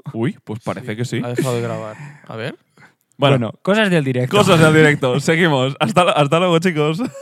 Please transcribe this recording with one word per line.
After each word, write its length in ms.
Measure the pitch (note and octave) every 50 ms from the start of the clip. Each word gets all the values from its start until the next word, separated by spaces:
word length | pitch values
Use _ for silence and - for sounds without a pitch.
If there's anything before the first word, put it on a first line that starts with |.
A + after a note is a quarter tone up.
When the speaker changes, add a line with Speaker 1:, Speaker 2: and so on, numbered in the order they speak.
| - D3
Speaker 1:
Uy, 260 | - A2+ A#2 E3 A3 - _
pues 160 | - G#2+ -
parece 320 | - A2 F#2 F#2 - -
Speaker 2:
Sí, 40 | G#2
Speaker 1:
que 80 | A2+ B2
sí. 160 | B2 A#2 B2
Speaker 2:
ha 60 | A#2+ A#2+
dejado 280 | B2 B2 C#3+ C3 A#2+
de 40 | A#2+
grabar. 340 | A#2 A#2 A2+ A2 A2 G#2+ G#2+ - D3 C#3+ D3 C#3 _ -
A 80 | A#2
ver. 200 | A2+ A2+ D3 F4 - _ _ _ _ - _ _ _ _ _ _ -
Speaker 1:
Bueno, 160 | C#3 C3+ C#3 B2+
Speaker 3:
Bueno, 140 | A#2 G#2 - _
cosas 280 | - F#3 G3+ A3 G#3+ F#3+
del 140 | F3+ D#3+ C#3
directo. 320 | C3+ B2 B2 B2+ B2+ G3+
Speaker 1:
cosas 220 | G#3 G3+ G3 F3+ D#3+
del 120 | D#3+ D#3
directo. 460 | D#3 D#3 D#3 D3 C#3+ C#3+ C#3 B2+ B2 C#3+
<laughs> 0 |
Seguimos. 560 | C#3+ F3 D#3+ D#3+ F#3 E3 D3 B2+ B2+ C3+ C#3+ -
Hasta, 220 | - - G#3 F3
hasta 360 | F3+ F#3 - D3 D3 C#3 D#3+ E3+
luego, 200 | F#3 F3+ E3 E3
chicos. 420 | E3+ F#3+ D#3+ D3+ D3 D3+ D#3+ F3+ B3+ - - C5+